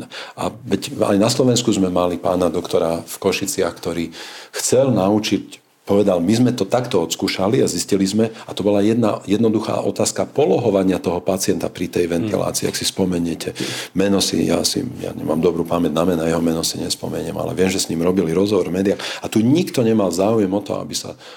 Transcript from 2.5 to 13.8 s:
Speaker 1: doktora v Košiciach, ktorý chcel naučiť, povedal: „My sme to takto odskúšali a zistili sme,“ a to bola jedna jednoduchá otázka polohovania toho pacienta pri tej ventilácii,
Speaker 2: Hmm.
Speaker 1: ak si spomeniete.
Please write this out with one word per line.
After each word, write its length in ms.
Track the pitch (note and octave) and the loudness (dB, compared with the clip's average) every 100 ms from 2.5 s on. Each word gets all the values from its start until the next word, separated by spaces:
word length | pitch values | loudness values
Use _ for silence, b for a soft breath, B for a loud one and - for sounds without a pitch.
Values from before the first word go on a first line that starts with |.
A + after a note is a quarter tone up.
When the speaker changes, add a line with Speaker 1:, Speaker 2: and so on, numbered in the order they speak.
Speaker 1:
doktora 480 | E2+ E2 F2+ E2 E2+ | 0 0 0 2 -2
v 160 | - - | -6 -4
Košiciach, 580 | G2 F2+ G2 - F2 E2+ | -2 -2 -2 -2 -2 -4
ktorý 320 | F2+ E2 E2 B B B B | -6 -4 -6 B B B B
chcel 400 | - - B2+ C#3 | -8 0 2 4
naučiť, 800 | G#2 F#2+ G#2+ G#2+ F#2+ - - _ _ - | 2 2 2 0 -2 -4 -16 _ _ 0
povedal: 320 | G2+ G2+ - | 2 4 2
„My 80 | - A2+ | 4 4
sme 140 | B2 | 4
to 160 | B2 G#2+ | 2 0
takto 320 | B2 B2 F#2+ | -2 0 0
odskúšali 640 | E2 - F#2+ - F#2+ C3 G#2+ | -2 -2 -2 0 0 2 2
a 0 | |
zistili 400 | F2+ - G2 F#2+ | -2 0 0 2
sme,“ 240 | G#2 A2 | 0 0
a 220 | - - | -4 -12
to 80 | - | -4
bola 160 | G2 G#2 | 0 2
jedna 480 | G#2 A#2 A2 A2 - | 2 2 0 -2 2
jednoduchá 560 | G#2+ A2+ G#2+ A2 A2 | 4 4 2 0 -2
otázka 480 | A#2 G2 G#2 - F#2+ | -2 0 0 -2 -2
polohovania 720 | - D#3+ F3 A#2 G2 F#2+ F2+ | 2 2 4 4 4 4 2
toho 160 | - F2 | 0 -2
pacienta 480 | - F#2 - E2 E2+ | -2 0 0 -2 -4
pri 240 | - E2+ | -6 -4
tej 160 | F2 E2+ | 0 0
ventilácii, 640 | E2+ G#2 F#2+ F2 - - | 0 0 -2 -2 -2 -4
Speaker 2:
Hmm. 0 | |
Speaker 1:
ak 80 | - | -4
si 80 | - | -4
spomeniete. 640 | - F#2 E2+ E2+ E2 - B B B | -2 0 0 -2 -4 -6 B B B